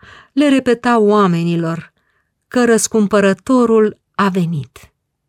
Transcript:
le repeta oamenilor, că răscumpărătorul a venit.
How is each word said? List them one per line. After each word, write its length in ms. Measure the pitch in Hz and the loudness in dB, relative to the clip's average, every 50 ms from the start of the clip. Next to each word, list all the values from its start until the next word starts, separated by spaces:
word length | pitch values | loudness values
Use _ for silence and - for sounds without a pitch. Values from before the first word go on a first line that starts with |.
| - - - - - _ - | -20 -20 -20 -20 -20 _ -4
le 160 | 269 294 285 | -2 0 2
repeta 500 | 269 269 262 254 240 233 - 247 240 233 | 2 0 0 -2 -2 -2 0 -2 0 2
oamenilor, 920 | 214 202 208 208 202 190 175 165 170 170 170 170 165 165 165 165 - - _ _ _ _ _ _ _ _ _ _ _ _ | 2 2 2 2 2 2 0 -2 -2 -2 -2 -4 -4 -6 -8 -10 -12 -16 _ _ _ _ _ _ _ _ _ _ _ _
că 180 | - 247 240 | -4 -2 0
răscumpărătorul 1300 | 240 226 214 - - - 220 208 190 - 202 196 196 190 185 - - 262 254 240 226 226 220 214 214 - _ _ _ _ | 2 2 0 0 -2 -2 0 0 0 0 2 2 2 0 -2 -2 -2 0 2 2 2 2 2 2 0 -2 _ _ _ _
a 140 | - 196 196 | -4 -4 -2
venit. 640 | 185 190 175 165 170 147 127 - _ - - _ _ _ _ _ _ _ _ | -2 -2 -4 -4 -4 -8 -10 -12 _ -20 -20 _ _ _ _ _ _ _ _